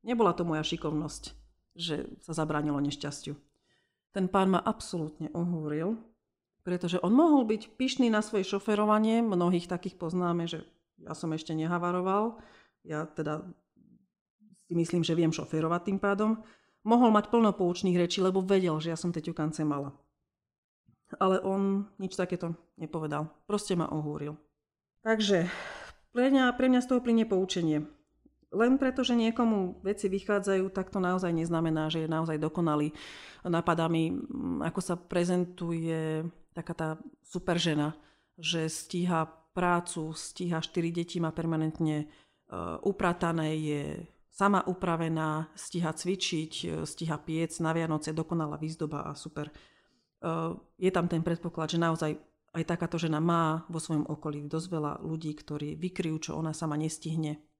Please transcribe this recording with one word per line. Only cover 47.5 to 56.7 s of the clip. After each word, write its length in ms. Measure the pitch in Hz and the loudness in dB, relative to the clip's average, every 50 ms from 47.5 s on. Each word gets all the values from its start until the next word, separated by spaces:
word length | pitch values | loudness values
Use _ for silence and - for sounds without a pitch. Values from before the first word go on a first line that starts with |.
| - - 170 | -2 -2 0
na 80 | 160 | 0
Vianoce 400 | 160 170 165 160 156 151 151 156 | 2 2 0 0 0 -2 -2 -4
dokonalá 440 | 160 160 160 160 175 165 160 147 151 151 | -4 -4 -2 -2 0 -2 -2 -2 -4 -6
výzdoba 480 | 156 156 160 - 160 151 156 147 143 147 | -6 -6 -4 -4 -6 -4 -4 -6 -6 -8
a 80 | 147 | -10
super. 320 | - - 156 - - 147 151 | -10 -12 -12 -10 -10 -10 -10
E, 60 | - - - _ _ _ _ _ _ _ _ _ _ _ - 165 165 165 165 165 175 - - _ _ _ | -12 -20 -20 _ _ _ _ _ _ _ _ _ _ _ -6 -4 -4 -2 -4 -4 -6 -8 -12 _ _ _
je 120 | 185 185 | -2 0
tam 160 | 185 180 165 175 | 2 2 0 2
ten 120 | 175 165 | 0 0
predpoklad, 480 | 165 170 170 165 - 175 - - 160 156 | 0 0 -2 -2 -4 -8 -6 -4 -4 -2
že 120 | 165 170 170 | 0 2 2
naozaj 320 | 165 160 156 165 151 151 - - _ _ _ _ _ _ 165 | 2 2 0 0 -2 -2 -4 -10 _ _ _ _ _ _ -6
aj 60 | 165 | -2
takáto 340 | - 170 170 175 170 - 170 | -2 -2 -2 -2 -4 -2 -2
žena 240 | 165 160 156 151 | -2 0 0 2
má 460 | 160 170 170 165 165 160 156 165 165 - | 2 2 2 2 2 2 0 -2 -4 -6
vo 80 | 170 160 | -8 -8
svojom 300 | - - 165 151 151 - | -4 -2 0 -2 0 -2
okolí 400 | 151 147 - 156 147 147 147 147 | -6 -6 -6 -6 -6 -6 -8 -4
dosť 180 | 151 160 170 185 | -4 -4 -4 -4
veľa 200 | 180 160 151 147 147 - - | -4 -4 -2 -4 -4 -6 -6
ľudí, 320 | 156 160 160 160 151 151 | -6 -6 -4 -4 -6 -8
ktorí 420 | 151 - - 147 147 147 147 156 156 | -8 -10 -10 -8 -6 -6 -6 -6 -4
vykryjú, 400 | 165 185 180 - 180 160 156 156 | -6 -6 -4 -2 -2 -2 -2 -4
čo 140 | 156 - 156 156 | -4 -6 -4 -4
ona 180 | 160 156 156 - | -4 -4 -4 -4
sama 160 | 170 160 | -4 -2